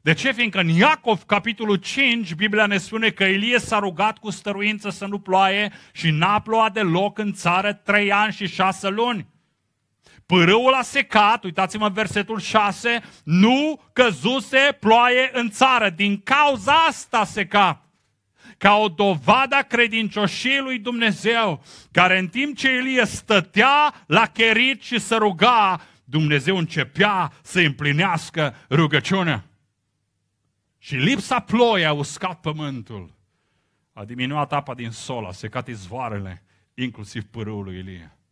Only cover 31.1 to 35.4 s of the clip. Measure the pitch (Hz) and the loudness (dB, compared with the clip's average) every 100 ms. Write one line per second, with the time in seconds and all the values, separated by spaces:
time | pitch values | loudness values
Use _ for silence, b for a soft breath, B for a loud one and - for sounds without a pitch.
31.1 | 269 - 254 - 220 240 208 160 151 143 | 0 0 -4 0 2 2 2 0 -2 -6
32.1 | - 185 180 160 151 151 135 104 107 87 | -6 -8 -8 -10 -8 -8 -10 -14 -16 -18
33.1 | _ _ _ _ _ _ _ _ - 104 | _ _ _ _ _ _ _ _ -18 -16
34.1 | 123 127 147 143 143 143 127 117 110 - | -6 -6 -4 -4 -4 -6 -12 -12 -12 -10
35.1 | 127 101 90 | -10 -10 -12